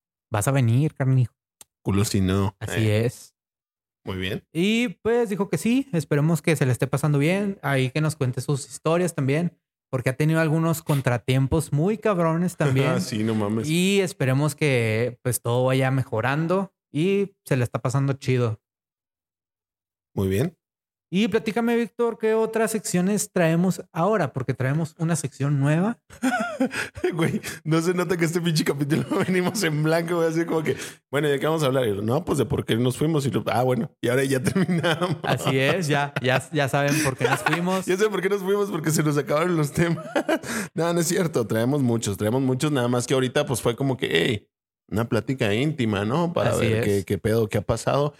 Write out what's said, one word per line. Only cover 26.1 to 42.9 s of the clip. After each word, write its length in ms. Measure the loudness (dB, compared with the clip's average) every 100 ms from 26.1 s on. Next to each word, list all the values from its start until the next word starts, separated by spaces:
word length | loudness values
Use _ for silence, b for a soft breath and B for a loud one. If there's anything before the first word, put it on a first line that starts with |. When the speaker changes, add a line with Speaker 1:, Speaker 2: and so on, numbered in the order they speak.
| -6 -2 -2 -4 -2 -4 -4 -10 -6 -4
Speaker 2:
Güey, 280 | 0 -2 -2 B B
no 160 | -2 0
se 120 | 2
nota 240 | 0 0 0
que 80 | 0
este 160 | 0
pinche 220 | 0 0 0
capítulo 400 | -2 0 -2 0
<laughs> 180 | -2 0
venimos 340 | 0 0 -2
en 200 | -2 0
blanco, 320 | 2 0 0 0
güey, 140 | 0
así 160 | 0 0
como 180 | 0
que, 120 | -2 -4 B B _
"Bueno, 160 | -2 0
¿de 100 | 0
qué 60 | 0
vamos 180 | 0
a 40 | 2
hablar?" 180 | 2 0
Y 80 | 0
yo, 60 |
"No, 240 | 0 -2 0
pues 120 | -2
de 60 | 0
por 200 | -2 0
qué 100 | 0
nos 220 | 0 0
fuimos." 280 | 0 0 0
Y 40 |
yo, 140 | -2 0
"Ah, 140 | 0
bueno, 280 | 2 0 -2 _
y 60 | 0
ahora 140 | 0
ya 180 | 2 0
<laughs> 0 |
terminamos." 720 | 0 0 0 0 0 0 -2 -4
Speaker 1:
Así 340 | -2 -2 0 0
es, 300 | 2 0 0
ya, 260 | 0 -2 -2
ya, 200 | 0 0 0
ya 160 | -2 0
saben 280 | 0 0 0
por 120 | -2 -2
qué 100 | -2
nos 180 | 0
fuimos. 420 | -2 -2 0 -2 0
Speaker 2:
<laughs> 0 |
Ya 120 | 0
sé 120 | 0
por 120 | 0
qué 80 | -2
nos 120 | -2
fuimos, 300 | 0 0 -2
porque 180 | -2 0
se 120 | 0
nos 140 | 2 0
acabaron 380 | 0 0 0 0
los 160 | 0
temas. 340 | 0 0 0 -4
<laughs> 680 | -4 -2 -2 -4 -8 -6
No, 180 | -2 0
no 60 | 0
es 80 | 0
cierto, 380 | 0 0 0 0
traemos 340 | 0 2 2
muchos, 360 | 2 0 -2 -2
traemos 240 | 0 0
muchos, 300 | 0 0 0
nada 160 | 0
más 180 | 0